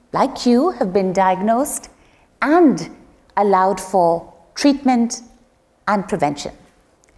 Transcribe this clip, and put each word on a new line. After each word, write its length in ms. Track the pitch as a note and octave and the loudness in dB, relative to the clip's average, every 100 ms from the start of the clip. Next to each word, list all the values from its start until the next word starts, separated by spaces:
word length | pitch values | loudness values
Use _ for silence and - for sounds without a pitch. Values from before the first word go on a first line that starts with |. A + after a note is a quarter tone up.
| - | -10
like 340 | - C4 - B3 | -4 -2 -2 0
you 240 | A#3+ F4 | 2 2
have 220 | - G3+ | -2 -2
been 200 | G3 F#3+ | 0 0
diagnosed 760 | F#3 F#3+ F#3 G#3 A#3 D4 - - _ _ _ _ - | 0 0 0 0 0 -2 -6 -14 _ _ _ _ -6
and 460 | B3+ E4+ D#4 F3 E3+ - - _ _ - | 0 4 4 2 -6 -16 -20 _ _ -2
allowed 440 | G#3 F#3 F#3+ F#3+ | 2 2 2 -2
for 520 | - F#3+ E3+ E3+ - - _ | -2 0 2 0 -6 -20 _
treatment 680 | - C#4+ C#4 C4 A#3+ A#3 - - _ _ _ _ _ - | -2 0 2 0 0 0 -4 -14 _ _ _ _ _ -4
and 200 | G3+ F3+ | -4 -2
prevention. 440 | F#3+ D3 C#3+ - - _ _ _ _ _ | -2 -2 -4 -12 -16 _ _ _ _ _